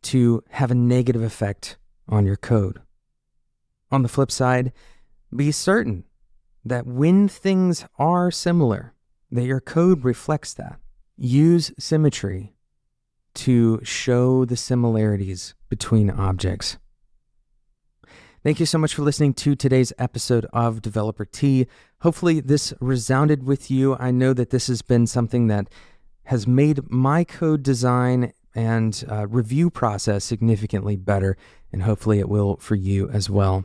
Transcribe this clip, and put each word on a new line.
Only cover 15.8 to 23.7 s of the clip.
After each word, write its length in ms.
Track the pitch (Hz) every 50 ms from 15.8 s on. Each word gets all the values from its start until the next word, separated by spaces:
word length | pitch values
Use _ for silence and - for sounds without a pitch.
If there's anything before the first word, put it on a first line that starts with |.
| - - 117 110 107 101
objects. 680 | - - 98 95 95 92 - 92 92 - - - - - - _ _ _ _ _ _ _ _ _ _ _ _ _ _ _ _ _ _ _ _ _ _ _ _ _ - - - _ _ _ _
Thank 180 | 147 156 -
you 60 | 165
so 100 | 156 -
much 180 | 160 156 156 -
for 80 | - 147
listening 300 | 147 139 - 151 143 131
to 200 | - - 147 143
today's 380 | 131 - 135 131 131 127 117 - -
episode 480 | 127 123 _ 123 - - 123 117 110 - -
of 300 | 117 117 117 113 113 104
Developer 420 | 113 107 113 104 110 107 - 107
Tea. 420 | - - - - 143 135 131 127 - - _ _ _ _ _
Hopefully 400 | - 170 165 - - 175 165 156
this 340 | 135 131 143 147 - - - -
resounded 680 | 127 127 131 123 110 - 131 131 147 151 151 139 127
with 260 | 131 139 139 - -